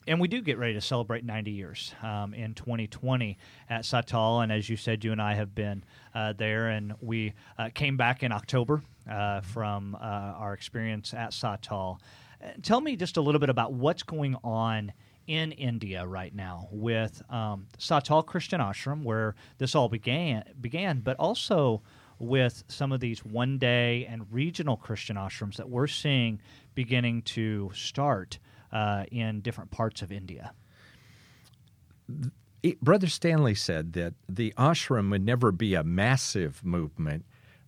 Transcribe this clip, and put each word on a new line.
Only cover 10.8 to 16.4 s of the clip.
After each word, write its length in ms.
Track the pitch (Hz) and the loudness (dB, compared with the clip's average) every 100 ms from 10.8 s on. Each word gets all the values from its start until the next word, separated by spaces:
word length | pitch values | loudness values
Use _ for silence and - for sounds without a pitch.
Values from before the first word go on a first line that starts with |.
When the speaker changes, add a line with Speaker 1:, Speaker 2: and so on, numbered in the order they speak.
| 113 107 - | -4 -4 -6
Speaker 1:
at 180 | 120 113 | -8 -6
Satal. 680 | - 113 98 - 101 92 90 - - - - | -4 -4 -4 -6 -6 -6 -8 -14 -20 -20 -18
Uh, 40 | - - | -16 -6
tell 200 | - 240 | 2 2
me 160 | 311 220 | 2 -2
just 180 | 175 165 | -2 2
a 60 | |
little 180 | 143 151 | 4 4
bit 100 | 139 | 4
about 220 | 120 113 | 2 0
what's 320 | 127 143 170 | 2 0 0
going 320 | - 160 139 127 | -4 -4 -2 -2
on 480 | 120 110 113 110 101 - _ _ - | -2 0 0 0 -4 -10 _ _ -6
in 240 | 156 160 | -4 -4
India 540 | 147 131 113 101 92 90 | -2 -2 -2 -4 -6 -6
right 280 | 92 92 | -6 -8
now 340 | 101 | -8